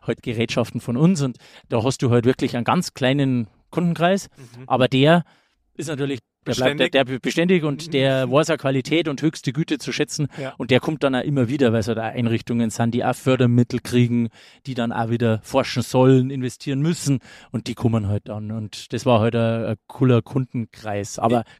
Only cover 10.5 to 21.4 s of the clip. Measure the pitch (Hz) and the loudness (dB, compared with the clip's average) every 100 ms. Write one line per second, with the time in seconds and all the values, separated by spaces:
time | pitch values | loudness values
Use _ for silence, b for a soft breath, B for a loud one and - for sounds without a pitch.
10.5 | B 123 127 - 151 139 127 151 139 117 | B 0 0 0 -2 0 0 0 0 0
11.5 | 147 117 113 104 110 110 123 117 113 - | 2 2 2 -2 -4 -6 -2 -2 -2 -2
12.5 | 120 113 - 117 120 120 123 131 131 123 | -2 -2 -2 -2 0 -2 -2 0 2 4
13.5 | 120 120 120 - 123 120 120 117 B B | 4 2 -2 0 2 2 2 -2 B B
14.5 | B 135 123 117 117 113 117 117 110 - | B -10 -6 -4 -4 -2 0 0 0 -2
15.5 | 135 120 - - 127 131 131 131 135 120 | -2 0 -2 0 4 6 6 4 -4 -6
16.5 | - 147 135 156 165 139 131 B B B | -8 -6 -2 -2 -2 -2 -2 B B B
17.5 | 113 - 117 117 113 101 104 - 107 107 | -8 -8 -2 0 0 -2 -4 -6 -10 -8
18.5 | 110 107 - - 117 131 117 113 117 113 | -8 -10 -12 -10 -2 2 4 4 0 0
19.5 | 113 117 - - - 127 120 - 139 123 | -2 -4 -6 -8 0 4 4 2 -4 -4
20.5 | 123 110 - 107 101 101 - 113 120 | -6 -8 -10 -8 -6 -6 -2 0 0